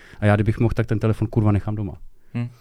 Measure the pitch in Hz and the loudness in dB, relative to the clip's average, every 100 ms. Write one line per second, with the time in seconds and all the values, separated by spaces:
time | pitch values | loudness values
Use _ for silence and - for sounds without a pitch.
0 | - - 104 104 107 - - - 110 107 | -20 -2 2 4 2 2 0 0 -2 0
1 | 110 104 117 117 104 101 107 107 98 - | 0 0 0 2 2 2 0 -6 -6 -10
2 | - - - 120 120 - | -16 -20 -10 -8 -8 -12